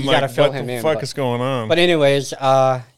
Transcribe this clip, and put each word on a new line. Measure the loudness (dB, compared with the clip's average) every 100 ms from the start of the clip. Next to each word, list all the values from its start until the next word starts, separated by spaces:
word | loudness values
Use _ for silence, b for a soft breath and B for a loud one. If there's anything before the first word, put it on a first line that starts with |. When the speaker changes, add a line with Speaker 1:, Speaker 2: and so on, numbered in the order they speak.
Speaker 1:
you | 0
Speaker 2:
I'm |
Speaker 1:
gotta | 0 0
Speaker 2:
like, | 0
Speaker 1:
fill | 0
Speaker 2:
"What | 0
Speaker 1:
him | -8
Speaker 2:
the |
Speaker 1:
in, | -4
Speaker 2:
fuck | -2 -2
Speaker 1:
but, |
Speaker 2:
is | -4
going | -6 -4 -2
on?" | -4 -4 -2
Speaker 1:
but | 2
anyways, | 2 4 4 2 -2
uh, | -4 2 4 2 0 -6